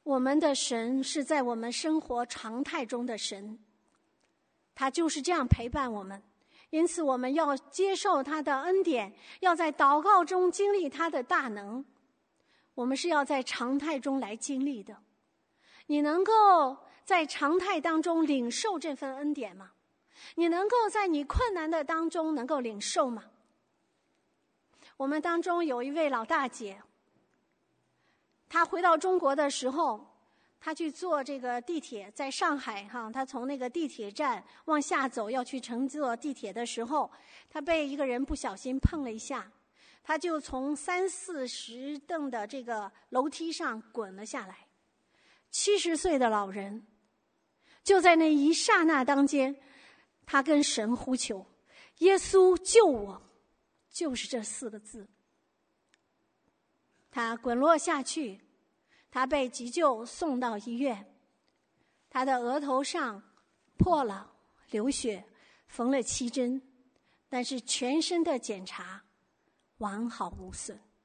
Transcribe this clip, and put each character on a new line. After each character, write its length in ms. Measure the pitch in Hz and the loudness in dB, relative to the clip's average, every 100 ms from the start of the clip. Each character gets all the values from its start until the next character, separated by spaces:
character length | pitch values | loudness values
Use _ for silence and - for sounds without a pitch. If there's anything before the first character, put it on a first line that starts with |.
我 160 | 311 269 | 0 0
们 220 | 254 294 | 4 4
的 160 | 311 269 | 4 0
神 480 | - 233 233 269 | -2 -2 -2 -2
是 200 | 269 311 | -2 -4
在 200 | 262 302 | 0 0
我 100 | 247 | 0
们 180 | 233 233 | -4 -6
生 300 | 240 320 311 | -4 0 -2
活 240 | - 240 247 | -2 -6 -4
常 380 | - 220 226 | -8 -8 -6
态 200 | 285 330 | -4 -4
中 220 | 226 247 240 | -4 -6 -6
的 100 | 214 | -6
神， 440 | - 196 208 220 _ _ _ _ _ _ _ _ _ _ _ | -8 -8 -14 -16 _ _ _ _ _ _ _ _ _ _ _
他 160 | - 269 | -4 -2
就 180 | 269 330 | 0 0
是 120 | 302 | 0
这 100 | 277 | -2
样 160 | 339 247 | 0 0
陪 220 | - 233 | -2 -2
伴 220 | 294 262 | -4 -4
我 120 | 208 | -6
们， 200 | 190 196 _ _ _ _ _ | -10 -16 _ _ _ _ _
因 160 | 311 330 | 0 2
此 160 | - | 2
我 120 | 294 254 | 0 0
们 160 | 254 | 0
要 220 | 294 294 269 | 2 2 0
接 380 | - - 381 381 | -6 -2 0 2
受 280 | 403 311 | 2 0
他 180 | 269 311 | 0 -4
的 200 | 285 269 | 0 -2
恩 200 | 320 381 | 2 2
典， 320 | 349 247 196 - - - | 2 0 -4 -12 -20 0
要 140 | 370 339 | 2 2
在 160 | 320 | 0
祷 300 | 285 277 294 | 4 6 6
告 240 | 349 392 339 | 6 6 6
中 260 | 370 359 | 2 2
经 220 | - 403 | 2 2
历 160 | 403 302 | 2 0
他 200 | 277 330 | -2 -2
的 120 | 294 | -2
大 260 | 247 349 269 | 0 0 0
能。 360 | 208 202 240 277 _ _ _ _ _ _ _ _ | -8 -8 -10 -12 _ _ _ _ _ _ _ _
我 120 | - 240 | -4 -2
们 120 | 269 | 0
是 120 | 349 | 2
要 140 | 302 | 2
在 200 | 277 285 | 2 -2
常 340 | 254 - 247 277 | -2 -6 -2 -2
态 220 | 302 285 | -2 -4
中 200 | 277 269 | -2 -4
来 160 | 208 226 | -4 -8
经 300 | - 269 277 | -6 -2 -2
历 160 | 240 | -4
的。 160 | 196 208 _ _ _ _ _ _ _ - - | -12 -20 _ _ _ _ _ _ _ -20 -2
你 140 | 294 | 0
能 220 | 294 330 | 2 2
够 540 | 392 440 415 349 269 277 - - | 4 8 10 8 6 -2 -18 -20
在 200 | - 359 | 0 2
常 360 | 311 - 285 359 | 2 -2 2 2
态 200 | 370 349 | 2 -2
当 220 | 330 320 | 0 0
中 240 | 349 330 311 | 2 2 2
领 240 | 269 240 | 2 0
受 300 | 233 440 349 | -2 -2 -2
这 160 | 320 269 | -6 -6
份 220 | 277 262 | -8 -6
恩 160 | 294 | -4
典 220 | 285 208 185 | -4 -8 -12
吗？ 160 | 190 _ _ _ _ - - - | -20 _ _ _ _ -20 -10 0
你 120 | 339 | 2
能 200 | 339 415 | 2 2
够 220 | 480 427 | 2 2
在 180 | 440 381 | 0 0
你 160 | 294 | 0
困 300 | 285 - 494 | 0 0 0
难 160 | 359 311 | 0 0
的 140 | 330 | -2
当 260 | 285 320 330 | 0 0 0
中 260 | 339 320 302 | -2 -2 -2
能 100 | 254 | -2
够 160 | 294 | -2
领 180 | 240 208 | -2 -6
受 300 | - 349 269 | -2 0 0
吗？ 160 | 220 - _ _ _ _ _ _ _ _ _ _ _ _ _ _ _ - _ | -2 -12 _ _ _ _ _ _ _ _ _ _ _ _ _ _ _ -20 _
我 100 | 269 | -4
们 140 | 302 | -2
当 200 | 349 339 | 0 -2
中 220 | 359 349 | 0 0
有 180 | 330 240 | 0 -2
一 100 | 269 | -4
位 180 | 294 302 | 0 0
老 160 | 240 226 | 0 0
大 200 | 320 254 | -2 -2
姐， 380 | - 208 196 - _ _ _ _ _ _ _ _ _ _ _ _ _ _ _ _ | -6 -14 -14 -20 _ _ _ _ _ _ _ _ _ _ _ _ _ _ _ _
她 160 | 330 339 | 0 0
回 160 | 339 | 4
到 160 | 349 320 | 4 4
中 200 | 370 370 | 4 2
国 160 | 277 | 2
的 160 | 277 285 | 2 0
时 200 | - 254 | 0 -2
候， 360 | 277 302 214 - _ _ _ _ _ | 0 0 -2 -10 _ _ _ _ _
她 140 | - | -10
去 180 | 311 320 | -4 -6
坐 320 | 262 359 302 | -4 -2 -2
这 160 | 262 269 | -2 -6
个 220 | 247 240 | -4 -6
地 180 | 240 339 | -4 -6
铁， 320 | - 214 190 | -6 -14 -14
在 180 | - 269 | -8 -8
上 280 | - 349 285 | -2 -2 -2
海 260 | 254 208 | -4 -10
哈， 260 | 202 240 220 | -10 -10 -8
她 140 | 254 | -6
从 240 | 262 254 254 | -6 -6 -6
那 100 | 285 | -6
个 120 | 247 | -6
地 180 | 339 294 | -4 -6
铁 240 | - 202 | -6 -12
站 320 | 208 294 208 - - - | -4 -4 -4 -8 -14 -2
往 160 | 302 | -2
下 260 | 277 330 269 | 0 -2 -2
走， 220 | 254 214 | -4 -4
要 120 | 254 | -4
去 160 | 247 262 | -4 -8
乘 300 | 233 240 262 | -8 -4 -4
坐 260 | 294 269 233 | -2 -4 -2
地 160 | 302 | -6
铁 180 | 254 208 | -8 -10
的 140 | 196 233 | -8 -8
时 180 | - | -6
候， 260 | 233 302 226 - - - _ | -2 -2 -2 -8 -20 -20 _
她 120 | 311 | -10
被 260 | 294 330 285 | -2 0 0
一 80 | 285 | -2
个 100 | 269 | -2
人 200 | 247 277 | -2 -4
不 100 | 302 | -4
小 180 | 247 | -6
心 240 | 202 254 262 | -8 -6 -2
碰 240 | - 330 | -2 -2
了 80 | 262 | -6
一 80 | 220 | -8
下， 320 | - 254 196 _ _ _ - _ | -8 -10 -10 _ _ _ -20 _
她 140 | - 311 | -4 -2
就 200 | 349 311 | 0 -4
从 380 | - 262 269 294 | -4 -6 -4 -6
三 320 | - 359 381 | -4 -2 -2
四 400 | - - 320 247 | -4 -10 -8 -8
十 500 | - - 233 269 294 | -8 -12 -10 -10 -10
凳 300 | 285 330 285 | -6 -6 -4
的 160 | 233 208 | -6 -8
这 160 | 277 | -10
个 300 | 240 220 202 _ _ | -6 -8 -8 _ _
楼 180 | 247 285 | -2 -2
梯 240 | - 330 | -4 -8
上 280 | 311 302 220 - | -6 -6 -8 -10
滚 200 | - 202 190 | -10 -10 -12
了 80 | 220 | -10
下 220 | 269 190 | -10 -12
来。 200 | 185 _ _ _ _ _ _ _ _ _ | -18 _ _ _ _ _ _ _ _ _
七 300 | - - 403 | -4 2 2
十 160 | 339 320 | 2 0
岁 240 | 370 285 | 2 2
的 100 | 240 | 4
老 200 | 214 196 | 2 -2
人， 360 | 202 196 214 - _ _ _ _ _ _ _ _ _ - | -8 -10 -12 -16 _ _ _ _ _ _ _ _ _ 4
就 160 | 392 | 6
在 160 | 349 330 | 8 8
那 160 | 320 | 6
一 180 | 302 285 | 6 4
刹 320 | 330 - 403 | 4 4 4
那 220 | 320 294 254 | 6 4 4
当 200 | 277 277 | 4 4
间， 300 | 285 262 277 - - - _ _ _ - | 4 0 -4 -16 -20 -20 _ _ _ 0
他 180 | 277 | 0
跟 180 | 269 294 | 4 4
神 320 | 294 - 214 | 4 0 -2
呼 220 | 247 - 254 | -2 -2 -4
求 300 | - 196 196 _ _ - - _ | -2 -8 -10 _ _ -20 -20 _
：“耶 180 | 349 392 | 4 4
稣 400 | - 381 370 359 | 6 8 8 6
救 280 | - 453 392 | 6 8 8
我。” 340 | 240 202 190 - _ _ _ _ _ _ | 4 -4 -12 -20 _ _ _ _ _ _
就 220 | - 330 | -6 -4
是 140 | 240 - | -4 -6
这 140 | 247 | -6
四 280 | 208 - 233 | -6 -10 -12
个 100 | 208 | -12
字。 300 | 214 233 196 _ _ _ _ _ _ _ _ _ _ _ _ _ _ _ _ _ _ _ _ | -16 -18 -20 _ _ _ _ _ _ _ _ _ _ _ _ _ _ _ _ _ _ _ _
他 260 | 247 226 233 | -4 -4 -4
滚 220 | 247 240 | -2 2
落 180 | 294 320 | 6 6
下 280 | - 294 | 4 -2
去， 360 | 262 330 254 190 _ _ _ _ _ _ _ | -2 -6 -8 -10 _ _ _ _ _ _ _
他 160 | 247 262 | -2 2
被 240 | 294 254 | 2 0
急 180 | - 240 | -4 -6
救 380 | 330 302 226 233 | 2 2 2 -6
送 340 | - 330 247 | -4 -2 0
到 200 | 247 208 | -2 -4
医 180 | 220 233 | -6 -2
院， 340 | 277 202 - _ _ _ _ _ _ _ _ _ _ | -2 -2 -12 _ _ _ _ _ _ _ _ _ _
他 160 | 254 | -2
的 140 | 262 254 | 0 0
额 220 | 240 285 | 0 -2
头 240 | 285 262 | 0 0
上 380 | 277 349 262 196 _ _ _ _ _ - | 0 -4 -4 -6 _ _ _ _ _ 2
破 260 | - 311 | 4 4
了， 280 | 247 190 - _ _ _ _ | 0 -6 -16 _ _ _ _
流 220 | 214 247 | -2 -2
血， 340 | 262 240 190 196 _ _ _ _ | -2 -4 -6 -12 _ _ _ _
缝 220 | - 240 | -4 0
了 140 | 269 | 0
七 260 | 220 - 240 | 0 -4 -4
针， 320 | 262 247 262 _ _ _ _ _ _ _ | -2 -2 -4 _ _ _ _ _ _ _
但 160 | 254 | -6
是 160 | 240 262 | -4 -6
全 400 | - - 247 302 | -4 -4 0 0
身 240 | 311 349 | 0 0
的 140 | 339 254 | 0 -2
检 260 | - 196 | -4 -10
查 400 | 185 - 180 196 _ _ _ _ _ _ _ _ | -10 -14 -14 -16 _ _ _ _ _ _ _ _
完 280 | 208 202 233 | -6 -4 -6
好 240 | - 180 180 | -6 -8 -8
无 140 | 185 | -14
损。 260 | - - 202 _ _ | -12 -12 -14 _ _